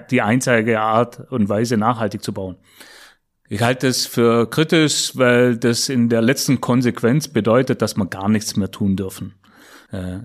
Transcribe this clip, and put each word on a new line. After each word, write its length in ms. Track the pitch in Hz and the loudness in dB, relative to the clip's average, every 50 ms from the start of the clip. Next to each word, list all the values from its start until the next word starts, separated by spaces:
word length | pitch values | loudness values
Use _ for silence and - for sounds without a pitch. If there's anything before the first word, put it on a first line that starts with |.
| - - | -2 -2
die 100 | 127 123 | 0 2
einzige 600 | 113 104 117 131 - 135 123 113 110 120 113 107 | 2 2 2 2 2 2 2 2 2 2 0 0
Art 500 | 107 110 110 113 120 117 - - - - | 2 2 2 2 2 0 -2 -10 -12 -6
und 160 | 135 120 104 98 | -2 0 0 0
Weise, 300 | 104 104 120 117 127 107 | 0 0 0 0 0 0
nachhaltig 440 | 107 117 123 113 113 101 107 101 | 2 0 0 0 -2 -4 -6 -6
zu 120 | - - 101 | -8 -8 -8
bauen. 240 | 104 95 92 87 - _ _ _ - - - - - - - _ _ _ _ _ _ _ - | -8 -8 -10 -12 -14 _ _ _ -20 -20 -20 -20 -20 -20 -20 _ _ _ _ _ _ _ -10
Ich 120 | 107 101 | -4 -2
halte 260 | 117 120 131 131 - 131 | 0 0 0 0 0 -2
es 180 | 123 - - | -2 -2 -4
für 440 | - - 127 117 117 113 117 113 113 | -4 0 2 2 4 4 2 0 0
kritisch, 680 | - - 160 156 180 160 156 143 - - - - - | 0 -2 0 2 2 2 2 2 0 -2 -6 -4 -2
weil 400 | 131 127 123 123 120 123 123 120 | 0 2 4 4 4 4 2 2
das 320 | 117 127 120 117 117 - - | 0 0 0 0 0 -2 -2
in 220 | 135 120 117 117 | 0 0 2 2
der 120 | 120 113 | 2 2
letzten 380 | 113 117 143 - - - 135 120 | 2 2 2 0 0 0 0 0
Konsequenz 680 | - - 120 127 127 120 - - - 113 127 156 151 - | 0 0 0 2 2 0 0 0 0 0 2 0 0 -2
bedeutet, 520 | - 117 101 113 110 127 135 - 120 - | -2 -2 0 2 2 2 2 0 -2 -2
dass 140 | 113 104 - | -2 -4 -2
man 140 | 110 98 85 | -4 -4 -4
gar 180 | - 98 95 101 | -6 -4 -2 0
nichts 300 | 110 107 104 - - 104 | 0 0 -2 -4 -4 -4
mehr 140 | 98 95 | -4 -4
tun 260 | - - 107 98 95 95 | -4 -4 -2 -2 -2 -2
dürfen. 380 | 98 95 - - 98 98 98 _ _ _ _ - - - - - - _ | -4 -6 -10 -12 -14 -16 -16 _ _ _ _ -20 -20 -20 -20 -20 -20 _
Äh, 280 | - 98 92 92 92 98 113 | -12 -10 -8 -8 -10 -10 -12